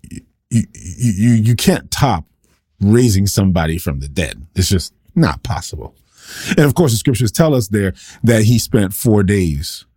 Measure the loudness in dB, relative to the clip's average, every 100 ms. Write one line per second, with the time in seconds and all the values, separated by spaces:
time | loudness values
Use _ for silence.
0 | -18 -20 _ _ _ -2 -2 -10 -16 -4
1 | -2 2 2 4 2 2 0 -2 -4 -2
2 | 0 0 -6 _ _ _ _ _ 2 4
3 | 4 2 0 0 2 2 0 -4 -6 -8
4 | -8 -6 -6 -8 -10 -4 0 -2 -4 _
5 | _ 0 0 -2 -8 -8 -8 -14 -14 _
6 | _ _ -20 -14 -4 2 2 2 0 2
7 | 0 0 -2 2 2 2 0 -2 -2 -4
8 | -18 -2 2 4 4 2 2 0 0 -2
9 | 2 2 2 2 0 -2 -8 -12 -20